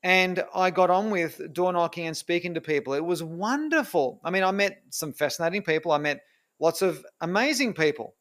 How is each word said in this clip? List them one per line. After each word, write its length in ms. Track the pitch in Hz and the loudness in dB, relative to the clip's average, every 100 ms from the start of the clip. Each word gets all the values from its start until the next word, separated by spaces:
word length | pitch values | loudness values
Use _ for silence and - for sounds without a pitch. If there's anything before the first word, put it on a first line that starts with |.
And 400 | 185 185 185 180 - | 4 4 4 0 -4
I 160 | 185 185 | 0 0
got 200 | 180 180 | 4 4
on 220 | 180 214 | 4 2
with 420 | 202 160 - 156 | 0 -2 -4 -10
door 180 | 156 180 | -2 0
knocking 360 | 175 170 170 165 | 2 0 -2 -6
and 80 | 160 | -8
speaking 380 | - 175 175 165 | -2 -2 -2 -6
to 60 | |
people. 320 | 156 147 135 | -2 -2 0
It 120 | 139 165 | -4 -2
was 180 | 175 | -4
wonderful. 960 | 160 170 202 277 302 320 262 175 135 - | -4 -6 -2 -2 0 -2 0 0 0 -2
I 80 | 160 | -2
mean, 120 | 185 | 2
I 80 | 190 | 2
met 300 | 196 202 196 _ | 2 0 -2 _
some 240 | - 160 | -10 -8
fascinating 480 | - 147 - 170 196 | -2 -2 0 -2 -2
people. 320 | 180 156 165 | 0 0 2
I 40 | 147 | 0
met 260 | 147 139 _ _ _ _ | 0 -4 _ _ _ _
lots 220 | 156 160 | 0 2
of 240 | 190 151 - _ | 0 -2 -12 _
amazing 520 | 165 190 269 277 254 | -2 0 0 0 -2
people. 420 | 160 156 143 113 _ | 2 0 0 -8 _